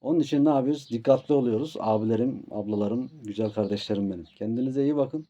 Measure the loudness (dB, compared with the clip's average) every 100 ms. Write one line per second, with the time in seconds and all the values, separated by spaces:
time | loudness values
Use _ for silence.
0 | 0 0 2 4 4 4 2 -2 -4 -4
1 | 2 2 4 2 4 0 -2 -4 0 0
2 | 2 0 0 -4 -8 -8 -4 0 0 -2
3 | -4 -10 -12 -4 -2 0 -2 -2 -2 -2
4 | -2 -4 -10 -8 -4 -2 -2 0 0 2
5 | 0 -4 -12